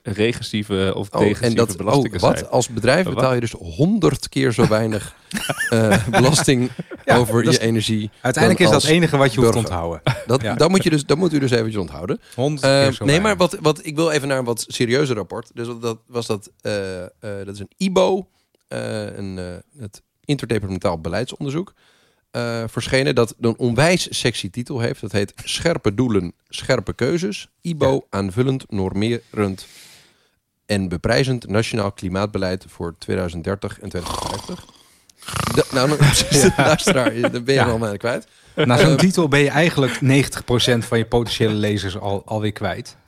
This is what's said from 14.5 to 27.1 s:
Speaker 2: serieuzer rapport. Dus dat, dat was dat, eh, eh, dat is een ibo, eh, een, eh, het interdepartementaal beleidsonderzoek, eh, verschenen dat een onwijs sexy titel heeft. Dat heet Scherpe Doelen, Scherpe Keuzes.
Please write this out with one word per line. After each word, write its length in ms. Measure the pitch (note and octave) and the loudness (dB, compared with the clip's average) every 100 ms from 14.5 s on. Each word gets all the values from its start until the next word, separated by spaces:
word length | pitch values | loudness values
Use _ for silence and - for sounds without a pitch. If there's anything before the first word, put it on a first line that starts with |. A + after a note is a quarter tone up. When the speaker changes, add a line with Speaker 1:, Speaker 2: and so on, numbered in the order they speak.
| A2+ - | -4 -6
Speaker 2:
serieuzer 480 | - A#2 C3 C#3+ A2 | -2 0 2 0 -2
rapport. 340 | F#2 G#2 - | -6 -10 -12
Dus 120 | - A#2 | -12 -10
dat, 160 | A#2 | -8
dat 160 | A#2 A2+ _ | -8 -8 _
was 200 | A#2+ A2+ | -8 -4
dat, 240 | G#2 - _ | -6 -8 _
eh, 420 | - G#2 F#2+ F#2 | -6 -6 -6 -10
eh, 60 | F2+ _ | -12 _
dat 280 | A2 G2+ G2 | -12 -10 -10
is 40 | G2+ | -12
een 100 | F#2+ - | -12 -4
ibo, 520 | F#3+ F#3 F#3 F#3+ F#3+ _ _ _ - | -2 2 2 0 -6 _ _ _ -12
eh, 480 | B2 A#2 A2 G#2 G2+ | -10 -6 -6 -8 -10
een, 220 | G2 F#2 | -10 -8
eh, 60 | F2+ F2 - D3 | -10 -12 -18 -16
het 200 | G#2 - _ _ | -16 -16 _ _
interdepartementaal 760 | - C#3+ A2+ A2 G2 F#2 G2 E2 | -6 -4 -2 -4 -2 -4 -4 -4
beleidsonderzoek, 720 | D#2+ F#2 B2+ - C#3+ D3+ G3 _ _ _ _ _ _ | -4 -6 -6 -8 -6 -6 -8 _ _ _ _ _ _
eh, 320 | A#2+ A#2+ A#2 A2+ | -8 -6 -6 -6
verschenen 480 | - - C3 C#3+ | -6 -2 0 2
dat 200 | B2+ A#2 - | 2 0 0
een 180 | A#2 A2+ | -2 0
onwijs 600 | B2 A#2 D#3+ F3+ - A#2 | 0 2 4 2 -2 -2
sexy 320 | B2+ - F#2+ | -2 -2 -8
titel 300 | A#2+ B2 C3+ | -8 -8 -4
heeft. 200 | A#2 - | -4 -6
Dat 120 | G2+ | -6
heet 200 | G2+ G2+ - | -4 -4 -8
Scherpe 500 | - - E3+ D#3+ A2 | -8 -2 -2 0 0
Doelen, 380 | G2+ B2+ G2+ F2 - _ | 0 0 0 -2 -10 _
Scherpe 440 | - - B2 - | -8 -2 -2 -2
Keuzes. 540 | - B2 | -4 -2